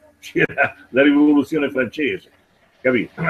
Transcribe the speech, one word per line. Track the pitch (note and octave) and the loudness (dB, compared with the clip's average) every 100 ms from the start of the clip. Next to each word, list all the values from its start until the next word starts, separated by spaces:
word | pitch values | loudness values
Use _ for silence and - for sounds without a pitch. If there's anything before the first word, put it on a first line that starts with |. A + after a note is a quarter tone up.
| _ _ | _ _
c'era | - - - - C3+ - - | -10 -4 -4 -2 -4 -4 -4
la | A#2+ | 2
rivoluzione | C#3+ C#3+ D3+ D3 C3 D#3 C#3 | 4 4 4 2 0 -2 -4
francese, | C3 A#2+ - C#3 F#2 _ _ _ _ _ _ | -4 -6 -4 -6 -6 _ _ _ _ _ _
capito? | B2+ A#2+ F2 - E3 | -2 -2 -4 -6 -2